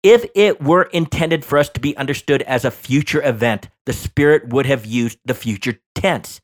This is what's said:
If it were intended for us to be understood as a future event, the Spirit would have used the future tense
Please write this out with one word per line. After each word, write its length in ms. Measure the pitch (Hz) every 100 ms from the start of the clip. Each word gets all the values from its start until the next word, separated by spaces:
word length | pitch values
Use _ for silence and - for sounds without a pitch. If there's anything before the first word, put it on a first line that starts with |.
If 220 | 190 233 226 196
it 260 | 208 -
were 220 | 139 175
intended 600 | 175 175 160 - 160 160
for 140 | - 147
us 120 | 147
to 100 | -
be 180 | 147 147
understood 460 | 135 139 - 139
as 220 | - 127 127
a 40 |
future 540 | - - 135 - 151
event, 460 | 139 117 120 104 - _ -
the 60 |
Spirit 560 | 117 - - 147 151 120
would 180 | 127 135
have 180 | 135 107
used 320 | 120 117 - -
the 80 |
future 460 | 127 120 101 127 113 _ -
tense 440 | 190 156 - -